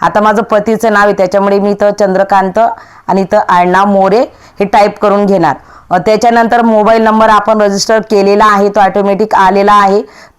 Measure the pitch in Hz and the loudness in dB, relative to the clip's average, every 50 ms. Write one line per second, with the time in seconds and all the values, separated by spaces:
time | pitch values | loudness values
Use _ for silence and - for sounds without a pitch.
0 | - 170 - 214 208 214 214 208 220 214 214 208 208 220 220 208 - 233 208 202 | -6 -4 -2 0 0 0 0 -2 -2 -2 -2 -2 -2 -2 -2 -2 0 0 0 2
1 | 202 208 202 190 190 185 185 202 196 202 202 202 202 208 202 202 208 208 202 - | 0 0 0 0 -2 -2 0 -2 0 0 0 0 0 -2 -2 0 -2 -2 0 0
2 | 208 196 185 190 196 196 202 196 190 190 180 214 226 233 233 - - - - - | -2 -2 0 -2 -2 0 0 0 0 0 -2 -2 -2 -2 -2 -6 -12 -20 -20 -12
3 | - - 185 196 190 170 - 214 - - 185 180 180 180 180 185 202 202 202 196 | -6 -4 -2 -2 -2 0 -2 -2 0 0 0 0 2 2 0 0 0 2 2 2
4 | 190 190 190 226 277 311 - - - - _ - 202 202 - 214 202 208 208 - | 2 2 2 0 -2 -2 -6 -14 -20 -20 _ -6 -4 -2 0 0 0 0 -2 -2
5 | - 208 196 202 202 196 196 185 165 147 135 - - - - - - - 175 185 | -2 -2 0 0 0 0 0 0 0 -2 -2 -4 -10 -18 -20 -20 -8 -4 -4 -2
6 | 180 214 214 214 233 240 233 233 226 220 247 233 233 226 220 214 208 208 226 226 | 0 0 0 0 2 2 2 2 0 0 0 0 0 2 2 2 2 2 2 2
7 | 220 220 220 220 220 220 214 208 202 214 220 214 208 208 196 196 - - 226 220 | 2 0 0 2 2 2 2 2 0 0 0 0 0 0 -2 -2 -2 -2 -2 -2
8 | 214 - 220 202 196 202 202 208 214 214 208 196 202 202 196 220 202 190 185 208 | -2 -2 0 0 2 2 2 2 2 2 2 0 0 0 0 0 0 0 0 -2
9 | 196 202 202 185 220 214 - - 196 185 190 202 202 208 208 208 202 196 196 208 | -2 -2 -2 -2 -2 -2 0 0 0 0 0 0 2 2 2 2 2 2 0 -2
10 | 254 - - - - - _ | -4 -6 -12 -20 -20 -12 _